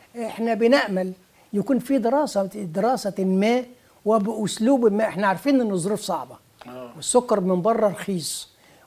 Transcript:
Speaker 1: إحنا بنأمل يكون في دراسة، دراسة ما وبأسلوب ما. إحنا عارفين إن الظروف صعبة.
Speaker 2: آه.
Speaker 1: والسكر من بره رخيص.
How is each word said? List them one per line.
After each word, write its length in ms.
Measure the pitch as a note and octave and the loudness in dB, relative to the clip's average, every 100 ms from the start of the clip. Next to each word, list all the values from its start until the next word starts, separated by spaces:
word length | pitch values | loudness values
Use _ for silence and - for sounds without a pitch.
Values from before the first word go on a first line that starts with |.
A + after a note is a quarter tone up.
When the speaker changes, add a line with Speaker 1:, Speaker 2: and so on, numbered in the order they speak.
| _ A#3 A3 | _ -10 -8
Speaker 1:
إحنا 280 | - A#3 | -4 -2
بنأمل 600 | A3 A#3 C#4 A3 F#3 F#3 F#3 _ _ _ | 2 4 4 2 -2 -4 -8 _ _ _
يكون 260 | G3+ F#3+ B3 | -4 0 -2
في 180 | B3 C4+ | 0 0
دراسة، 460 | A#3 C#4 D4 G3 F#3+ G#3 F#3 | 2 0 0 -2 -4 -6 -6
دراسة 500 | F#3+ A3+ C4 G3+ G3 | -2 0 0 -4 -2
ما 400 | F#3+ F#3+ G#3+ B3 B3 - _ _ G#3 | 0 2 2 0 -2 -14 _ _ 0
وبأسلوب 800 | A3+ G3+ A3 G3+ - A3 C4+ A3+ | 2 0 -2 -4 0 2 4 4
ما. 220 | G3+ A3 | 2 0
إحنا 200 | F3+ G3+ | 0 0
عارفين 340 | F3+ C#4+ C4+ | 0 2 2
إن 100 | A3 | 2
الظروف 300 | F#3 F3+ G#3 | -2 -2 -4
صعبة. 340 | - D#3+ B2+ - _ _ - | -4 -6 -8 -18 _ _ -18
Speaker 2:
آه. 240 | B2+ B2 D3+ | -16 -16 -10
Speaker 1:
والسكر 440 | - B3 A#3+ G#3 | 0 0 2 0
من 220 | F#3 F3+ | 2 2
بره 260 | G3+ A3+ G#3 | 2 2 0
رخيص. 680 | - - F3+ C#3 - - _ _ _ | -2 -6 -6 -6 -10 -14 _ _ _